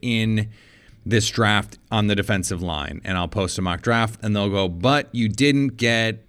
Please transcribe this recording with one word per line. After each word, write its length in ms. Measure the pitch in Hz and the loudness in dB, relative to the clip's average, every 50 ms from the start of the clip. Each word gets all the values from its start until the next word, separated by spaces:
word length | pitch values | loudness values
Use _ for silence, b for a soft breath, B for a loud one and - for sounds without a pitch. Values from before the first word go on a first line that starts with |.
in 480 | - 123 113 113 110 110 110 107 104 110 B B B B B B B B B B - | -4 -2 0 0 2 2 2 0 0 -2 B B B B B B B B B B -2
this 240 | 98 113 104 107 - | 0 2 2 2 2
draft 480 | - - 110 104 107 101 98 - - - _ - | 0 2 2 4 2 2 0 -4 -10 -20 _ -4
on 180 | 113 107 104 104 | -2 0 2 2
the 60 | 101 | 2
defensive 480 | 101 98 - 104 95 87 - 95 85 | 0 0 0 0 0 -2 -2 -4 -4
line. 380 | 92 85 78 73 71 80 78 82 - | -4 -4 -4 -4 -6 -8 -10 -8 -6
And 120 | 95 92 | -4 -2
I'll 120 | 90 87 85 | -2 -2 -2
post 300 | - 104 92 87 - 101 | -2 -2 -2 -2 -2 -2
a 40 | |
mock 180 | 92 90 87 87 | -2 -2 -4 -2
draft 420 | - 123 117 117 113 110 110 - | 0 0 2 2 0 -2 -4 -4
and 140 | - 107 104 | -2 -2 0
they'll 140 | 101 101 101 | 0 0 0
go, 180 | 101 98 95 90 | 0 0 0 0
"But 400 | 85 85 101 127 143 143 139 - | -2 0 2 2 2 2 0 -2
you 160 | - 120 113 107 | -2 0 0 0
didn't 480 | 104 113 143 143 139 139 139 131 113 | 2 2 4 4 4 4 2 0 -2
get 480 | 113 120 117 117 113 113 113 110 110 - | 0 0 2 2 2 0 0 -2 -6 -12